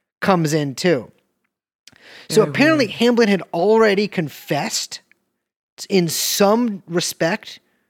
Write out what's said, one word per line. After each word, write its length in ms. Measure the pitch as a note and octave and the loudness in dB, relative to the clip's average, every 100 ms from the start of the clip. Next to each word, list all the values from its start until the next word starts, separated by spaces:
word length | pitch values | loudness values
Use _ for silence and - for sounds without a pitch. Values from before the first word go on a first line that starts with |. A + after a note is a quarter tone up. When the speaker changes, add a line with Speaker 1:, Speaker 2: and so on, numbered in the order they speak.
| _ _ | _ _
Speaker 1:
comes 320 | - F3+ D#3 | 0 2 2
in 220 | D#3 C#3+ B2 | -2 -2 -2
too. 360 | F3+ C#3 G2+ _ _ _ _ _ _ _ _ _ - - - | 0 0 -2 _ _ _ _ _ _ _ _ _ -20 -20 -2
So 120 | D#3 | 2
Speaker 2:
Very 80 | D3+ | 2
Speaker 1:
apparently 360 | C3+ D4 D#4 A3 | 2 2 2 0
Speaker 2:
weird. 120 | - | 0
Speaker 1:
Hamblin 300 | A#3 A#3+ A3 | 2 4 2
had 140 | G3 - | 2 -2
already 540 | E3+ G3 A3+ A3 G3 G#3 | -2 2 4 4 2 -2
confessed 920 | - D3 - - C#3+ G#3+ - - - _ _ _ _ _ _ _ - - | -4 -6 -8 -6 -6 -4 -6 -8 -14 _ _ _ _ _ _ _ -20 -4
in 180 | G3 E3+ | -2 0
some 760 | - - - G3+ A3+ A#3+ G3 - | -2 -4 0 2 2 0 -6 -6
respect 720 | E3+ - - E3 G#3+ - - _ _ _ | -4 -4 -4 -4 -4 -8 -20 _ _ _